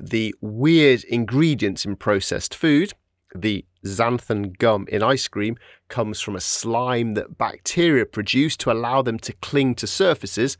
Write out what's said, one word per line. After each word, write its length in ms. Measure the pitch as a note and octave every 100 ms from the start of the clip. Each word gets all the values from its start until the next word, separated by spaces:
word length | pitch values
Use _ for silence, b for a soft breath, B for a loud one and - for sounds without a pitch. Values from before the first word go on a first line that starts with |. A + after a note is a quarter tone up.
| -
the 240 | A2+ A2 -
weird 600 | G#2+ A2 D3 E3 C#3+ B2
ingredients 840 | - A#2+ A2 B2+ E3 C#3+ G2+ - G2+
in 100 | G2
processed 600 | - G2+ - - - -
food. 380 | E3 D3 G3+ - _ _ _ F#2
The 300 | G#2+ G2+ - _ F#2+
xanthan 720 | F#2+ A#2 A#2+ - G#2+ G2+ F#2
gum 300 | A#2 G#2 G2
in 160 | G#2
ice 240 | A2 C3+ -
cream 300 | - G#2+ A#2+ b b -
comes 320 | - G#2+ G#2+
from 160 | - F#2+
a 60 |
slime 720 | - - A#2 A#2 B2+ A#2+ A#2
that 240 | G#2 - -
bacteria 720 | A2+ - - - E3+ C#3 G#2+
produce 500 | - G#2 B2+ D3+ -
to 140 | -
allow 320 | A2+ A#2+ C3+
them 160 | B2+ A2+
to 140 | -
cling 420 | - - C#3+ C3+ B2
to 100 | A#2
surfaces, 720 | - F#3 D#3 G2 - C3+